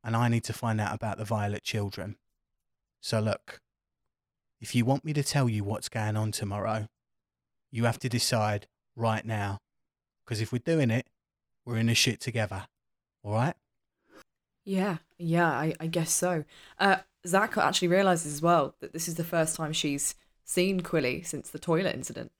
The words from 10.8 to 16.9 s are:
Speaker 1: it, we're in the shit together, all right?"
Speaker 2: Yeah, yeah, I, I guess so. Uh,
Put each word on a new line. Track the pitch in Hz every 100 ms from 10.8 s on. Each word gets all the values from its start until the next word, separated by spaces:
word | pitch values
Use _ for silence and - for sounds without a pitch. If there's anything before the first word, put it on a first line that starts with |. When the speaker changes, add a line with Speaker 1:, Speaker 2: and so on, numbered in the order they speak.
| 127
Speaker 1:
it, | 117 - _ _ _ _ _
we're | - 113
in | 113
the |
shit | 113 - 107
together, | - 113 104 95 - _ _ _ _ _
all | 104
right?" | 110 139 - _ _ _ _ _ - - _ _ _
Speaker 2:
Yeah, | - 190 202 165 _ _
yeah, | 170 170 170
I, | 131 156 -
I | 165
guess | 165 160
so. | - 180 170 151 - - -
Uh, | 196